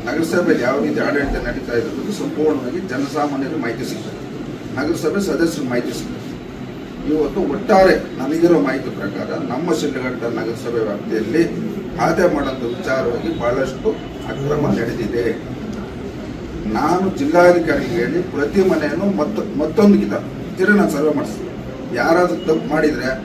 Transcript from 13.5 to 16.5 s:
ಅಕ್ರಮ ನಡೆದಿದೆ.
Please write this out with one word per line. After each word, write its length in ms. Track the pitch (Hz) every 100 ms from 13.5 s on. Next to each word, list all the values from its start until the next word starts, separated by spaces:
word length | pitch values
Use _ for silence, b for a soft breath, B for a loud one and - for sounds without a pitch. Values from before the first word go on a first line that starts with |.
| - - - - - - - -
ಅಕ್ರಮ 380 | 143 143 151 - -
ನಡೆದಿದೆ. 480 | 117 - 104 120 117 - - - 110 - - - - - - - -